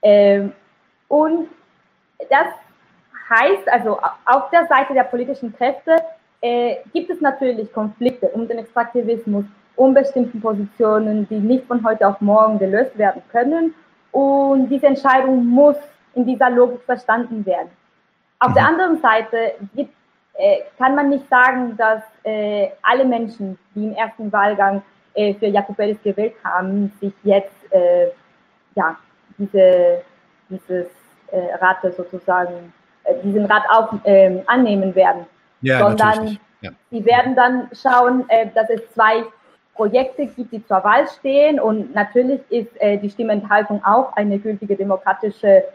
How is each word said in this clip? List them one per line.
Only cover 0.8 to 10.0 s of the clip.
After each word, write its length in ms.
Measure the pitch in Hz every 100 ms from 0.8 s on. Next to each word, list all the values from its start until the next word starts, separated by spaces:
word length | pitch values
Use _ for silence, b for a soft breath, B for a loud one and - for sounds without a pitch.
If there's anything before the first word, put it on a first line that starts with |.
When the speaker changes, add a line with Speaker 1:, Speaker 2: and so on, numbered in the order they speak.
| _ _ _
Speaker 1:
und 400 | 294 311 330 320 - _ _ _ _ _ _
das 300 | - 269 339 - _ _ _ _ _ - -
heißt, 360 | 226 277 392 -
also 260 | 240 214 202
a-, 200 | - - -
auf 240 | 262 -
der 160 | 339 330
Seite 260 | 269 285
der 120 | 262
politischen 520 | 262 240 247 277 233 -
Kräfte, 400 | 254 277 - 320 320 - _ _
äh, 340 | 240 240 240 202 -
gibt 160 | 330 339
es 140 | 359
natürlich 500 | 294 262 262 226 214
Konflikte 540 | - 214 - 240 254 185
um 180 | 220 226
den 120 | 233
Extraktivismus, 880 | 220 - 233 247 220 233 220 202 202 _ _ -
um 180 | 262
bestimmten 480 | 262